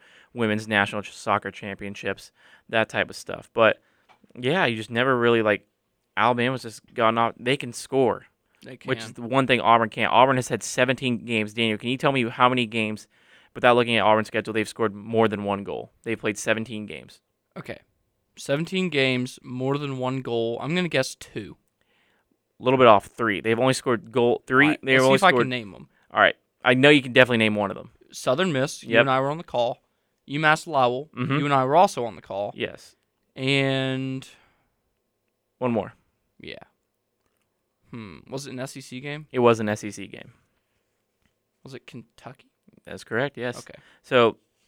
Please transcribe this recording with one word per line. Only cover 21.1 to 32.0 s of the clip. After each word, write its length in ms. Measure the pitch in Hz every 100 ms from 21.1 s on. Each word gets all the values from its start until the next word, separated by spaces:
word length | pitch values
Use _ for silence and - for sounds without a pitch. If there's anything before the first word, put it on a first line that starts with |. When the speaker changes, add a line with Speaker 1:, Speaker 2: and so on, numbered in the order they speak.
Speaker 2:
two. 420 | - - - 92 - _ _ _ _ _ _ _ _ _ _
Speaker 1:
A 20 |
little 160 | 117 131
bit 100 | 123
off, 180 | 101 -
three. 340 | - 113 92
They've 180 | 110 113
only 140 | 131
scored 400 | 127 139 117 113
goal, 300 | 123 120 - -
three. 200 | 131 147
Speaker 2:
All 40 |
right, 80 | 147
Speaker 1:
They've 120 | 131 131
Speaker 2:
let's 60 |
see 20 | 131
Speaker 1:
only 80 | 135
Speaker 2:
if 60 |
I 80 | 185
can 60 | 127
Speaker 1:
scored 100 | 120
Speaker 2:
name 260 | 123 104
'em. 140 | - - _ _
Speaker 1:
All 100 | 107
right. 160 | 95 - _ _
I 120 | 127
know 160 | 127 143
you 100 | 151
can 140 | 131
definitely 240 | 127 123 117
name 160 | 110
one 160 | 104 98
of 60 | 98
them. 120 | - _ _
Speaker 2:
Southern 420 | - 139 135 190
Miss, 300 | 135 143 -
you 80 | 123
Speaker 1:
Yep. 100 | 113
Speaker 2:
and 100 | 135
I 80 | 131
were 100 | 139
on 80 | 160
the 60 |
call. 380 | - 120 120 127 _ _ _ _ -
UMass 380 | 143 156 156 175
Lowell, 420 | 143 123 127 151 -
Speaker 1:
Mm-hmm. 220 | 123 139
Speaker 2:
you 60 | 143
and 80 |
I 100 | 139
were 120 | 131 156
also 280 | 196 -